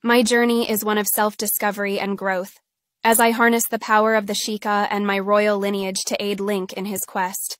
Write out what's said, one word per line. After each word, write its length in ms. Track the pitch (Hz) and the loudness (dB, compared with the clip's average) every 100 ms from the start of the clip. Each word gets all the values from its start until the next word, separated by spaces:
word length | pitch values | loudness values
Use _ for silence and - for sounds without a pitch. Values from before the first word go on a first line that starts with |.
My 180 | 233 240 | 4 4
journey 480 | 226 240 240 233 240 | 4 4 4 2 0
is 140 | 214 | -2
one 140 | 208 214 | 0 0
of 100 | 202 | 0
self-discovery 880 | - 214 208 208 - 208 196 202 196 | 0 0 -2 -6 -2 -4 -2 -4 -4
and 200 | 196 196 | -4 -4
growth, 420 | 196 185 196 _ _ _ _ _ 226 | -4 -4 -6 _ _ _ _ _ 2
as 160 | 226 | 4
I 100 | 233 | 4
harness 360 | 233 233 233 - | 4 4 4 0
the 100 | 220 | -4
power 360 | - 214 220 220 | 2 2 4 2
of 120 | 208 | 0
the 60 | |
Sheikah 560 | 202 - 214 214 208 208 | -4 -4 -4 -2 0 0
and 160 | 202 202 | -2 0
my 120 | 196 | -2
royal 380 | 190 208 208 202 | 2 4 4 2
lineage 460 | 202 202 190 190 - | -2 -2 -4 -6 -4
to 140 | 240 | -4
aid 200 | 202 202 | -4 -4
Link 320 | 196 202 185 | -2 -4 -4
in 100 | - | -8
his 220 | 196 185 - | -6 -6 -6
quest. 520 | 202 185 196 - | -6 -6 -6 -10